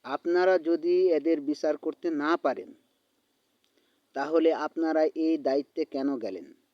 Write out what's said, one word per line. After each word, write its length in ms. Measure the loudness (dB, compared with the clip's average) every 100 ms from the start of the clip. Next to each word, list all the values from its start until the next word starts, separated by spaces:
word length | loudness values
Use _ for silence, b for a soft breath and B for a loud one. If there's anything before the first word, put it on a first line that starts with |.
আপনারা 560 | -8 -6 0 2 4 2
যদি 540 | 2 0 2 2 4
এদের 280 | 2 2 0
বিচার 360 | -2 -2 -2 -2
করতে 340 | -6 -6 -6
না 260 | -2 -2 0
পারেন, 380 | 0 -4 -10 -20 _ _ _ _ _ _ _ _ _ _ _ _ _
তাহলে 400 | -8 0 2 4
আপনারা 520 | 2 -4 -4 0 2
এই 340 | 2 2 0 0
দায়িত্বে 460 | 0 -2 -2 -6
কেন 340 | -6 -4 -4 -4
গেলেন? 340 | -6 -10 -14 -20 _